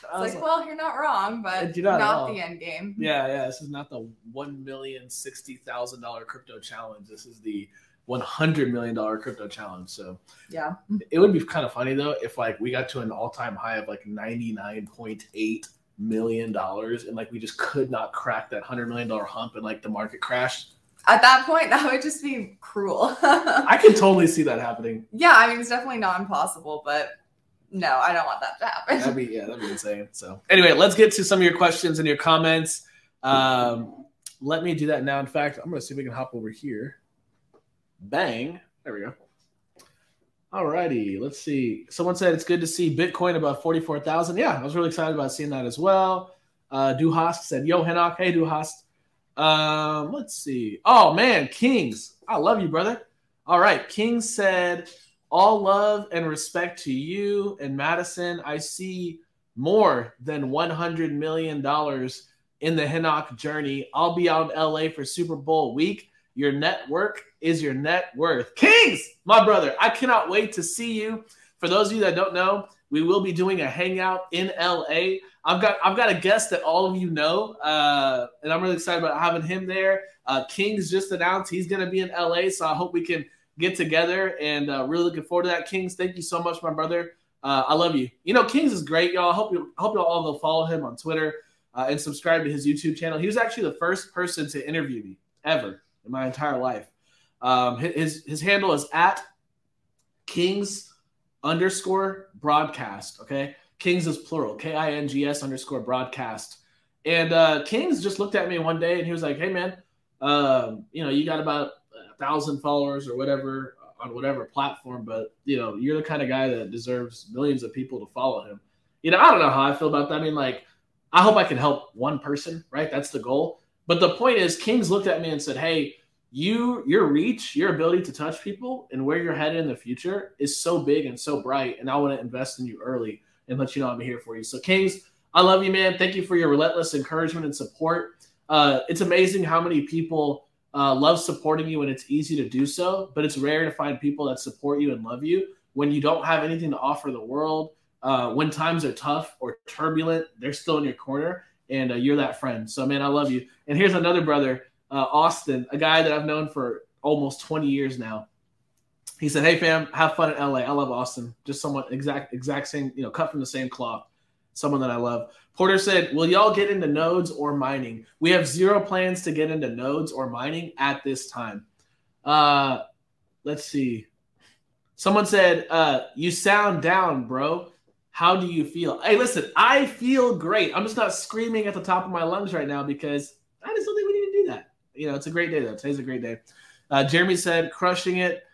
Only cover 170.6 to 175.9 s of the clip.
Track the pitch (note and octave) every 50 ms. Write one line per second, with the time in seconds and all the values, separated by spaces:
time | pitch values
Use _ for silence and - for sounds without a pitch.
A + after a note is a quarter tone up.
170.6 | E3+ - - - C3+ C#3 C#3 C#3+ - C#3 C3+ C3 - - - B2 A#2 A2 G#2 G#2+
171.6 | - _ _ _ _ _ _ _ _ _ _ _ - C#3+ D3 D3+ D3 D3 C#3+ C#3
172.6 | C#3 C3+ B2+ A2+ - - _ _ _ _ _ _ _ _ _ _ - C#3+ D3+ D3
173.6 | - - - C#3+ C3+ B2 A#2 A2 G#2+ _ _ _ _ _ _ _ _ _ _ _
174.6 | _ _ _ _ _ _ _ - - G#3 G3 G#3+ G3+ - G#3 G3 F#3+ F3 E3+ E3
175.6 | E3 - D#3+ E3 D#3+ D3+